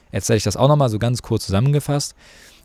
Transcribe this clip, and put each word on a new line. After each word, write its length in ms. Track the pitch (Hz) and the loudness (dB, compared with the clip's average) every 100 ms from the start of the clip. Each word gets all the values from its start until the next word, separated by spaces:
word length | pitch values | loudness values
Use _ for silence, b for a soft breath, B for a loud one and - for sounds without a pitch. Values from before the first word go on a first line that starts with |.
| b | b
erzähle 260 | 107 - 113 | -6 0 0
ich 60 | |
das 160 | 104 - | 0 2
auch 100 | 135 | 2
nochmal 220 | 151 131 | 4 2
so 80 | 107 | 0
ganz 240 | 117 123 | -2 -2
kurz 240 | - 110 - | -2 -4 0
zusammengefasst. 680 | 95 131 143 - 143 - - B B B B | 0 2 0 -2 -4 -4 -12 B B B B